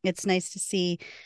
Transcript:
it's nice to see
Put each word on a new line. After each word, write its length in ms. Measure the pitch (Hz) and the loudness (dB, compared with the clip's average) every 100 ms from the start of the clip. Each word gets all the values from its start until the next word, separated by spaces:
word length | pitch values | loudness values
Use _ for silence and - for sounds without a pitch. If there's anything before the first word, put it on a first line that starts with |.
it's 220 | 190 180 202 | -2 0 2
nice 240 | 185 - | 2 0
to 100 | 190 | -6
see 380 | - 196 180 170 - - | -2 0 2 0 -6 -20